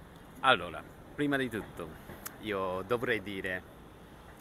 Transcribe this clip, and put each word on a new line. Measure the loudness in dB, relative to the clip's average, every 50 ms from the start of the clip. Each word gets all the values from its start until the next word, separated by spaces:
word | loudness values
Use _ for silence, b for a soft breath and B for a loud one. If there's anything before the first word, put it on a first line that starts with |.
| -16 -16 -16 -16 -16 -16 -10 4 8
Allora, | 8 8 8 6 -2 -4 -6 -8 -10 -14 -16 -16 -12 -2
prima | 0 2 4 4
di | 4 2 2
tutto | 2 -2 -2 -4 -6 -8 -8 -8 -8 -12 -12 -14 -14 -12 -10 -12 -12 -6 -2
io | 0 2 2 2 2 0 0 2
dovrei | 2 2 2 4 4 2 2 2
dire | -2 -4 -2 0 0 0 -2 -4 -6 -16 -16 -16 -16 -16 -16 -16 -16 -16 -16 -16 -16 -10 -10